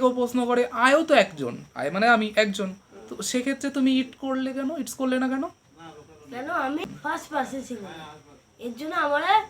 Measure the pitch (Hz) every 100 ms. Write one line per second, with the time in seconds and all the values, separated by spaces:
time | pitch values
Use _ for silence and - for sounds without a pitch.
0 | 254 247 240 247 240 247 240 233 254 302
1 | 320 262 190 147 123 139 - 123 139 185
2 | 233 226 214 214 214 196 190 190 _ -
3 | - - 196 247 269 269 277 277 262 262
4 | 254 - 269 262 262 262 269 320 220 -
5 | 262 254 262 269 339 - _ - 165 151
6 | - - - 247 285 339 269 302 381 -
7 | 294 320 - 294 240 269 - 226 190 170
8 | 156 151 - - _ - 240 226 311 339
9 | 294 294 349 427